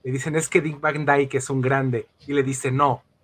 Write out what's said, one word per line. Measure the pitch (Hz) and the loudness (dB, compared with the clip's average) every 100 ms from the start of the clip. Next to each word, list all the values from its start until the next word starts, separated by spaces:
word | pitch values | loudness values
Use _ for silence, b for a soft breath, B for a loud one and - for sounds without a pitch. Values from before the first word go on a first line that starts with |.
Le | 131 | -8
dicen, | 131 160 | -6 -4
"Es | 156 160 | -2 0
que | 180 | 0
Dick | 156 147 | 0 -2
Van | 151 151 143 | -2 0 2
Dyke | 143 135 135 | 2 2 -2
es | - | -2
un | 135 | -2
grande", | 127 135 135 120 - _ - | 0 0 0 -2 -6 _ -4
y | |
le | 143 | 0
dice, | 131 131 135 | 0 -2 -2
"No, | 131 143 120 _ _ | 2 2 0 _ _